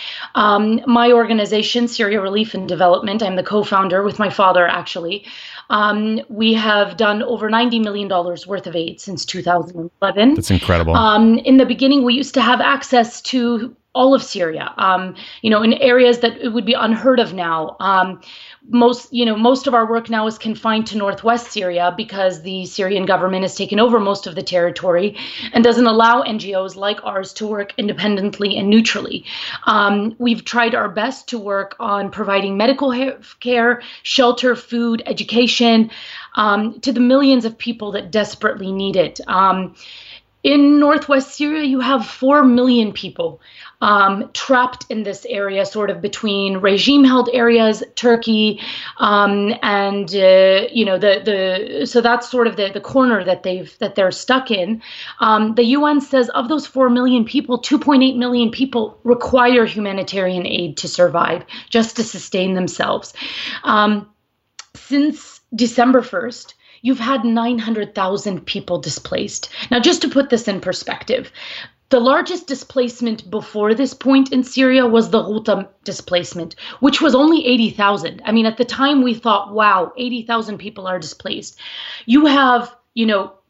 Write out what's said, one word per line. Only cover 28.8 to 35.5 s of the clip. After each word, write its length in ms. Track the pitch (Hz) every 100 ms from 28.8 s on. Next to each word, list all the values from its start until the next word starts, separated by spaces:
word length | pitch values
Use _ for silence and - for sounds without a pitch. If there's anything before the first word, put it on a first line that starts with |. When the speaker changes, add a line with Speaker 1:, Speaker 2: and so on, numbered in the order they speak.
| 220 202 - 165 - - - - -
Speaker 1:
Um, 480 | 214 202 202 214 -
we've 260 | 240 226
tried 300 | - 240 226
our 140 | 226 208
best 400 | 170 247 262 -
to 100 | 233
work 380 | 202 196 196 -
on 320 | 226 202 196
providing 460 | 196 202 196 196 196
medical 340 | 233 269 277
he-, 220 | 247 269 - - _
care, 420 | 240 240 240 233 - -
shelter, 540 | - 254 247 247 254 226
food, 480 | - 233 233 226 -
education, 840 | 180 190 226 247